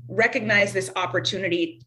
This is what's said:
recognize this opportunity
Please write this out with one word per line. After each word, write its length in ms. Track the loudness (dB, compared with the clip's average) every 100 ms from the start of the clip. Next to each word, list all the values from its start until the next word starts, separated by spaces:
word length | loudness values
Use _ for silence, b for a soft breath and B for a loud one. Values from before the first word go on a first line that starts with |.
| -6
recognize 680 | 0 2 2 2 2 4
this 180 | 0 -2 -4
opportunity 880 | -2 0 -2 -2 0 0 -2 -6